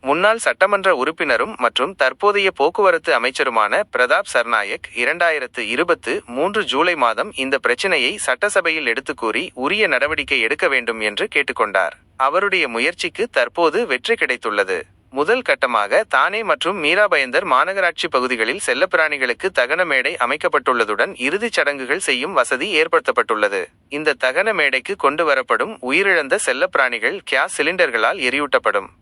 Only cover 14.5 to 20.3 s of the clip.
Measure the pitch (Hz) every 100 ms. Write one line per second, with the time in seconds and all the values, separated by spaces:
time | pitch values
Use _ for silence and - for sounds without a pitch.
14.5 | 104 95 90 - _ _ 131 151 247 -
15.5 | 139 127 117 101 147 220 131 151 208 214
16.5 | 147 165 202 151 180 208 160 131 143 185
17.5 | 127 160 196 180 165 170 139 127 123 113
18.5 | 165 - 127 180 170 156 147 131 117 190
19.5 | 180 123 160 175 135 127 175 120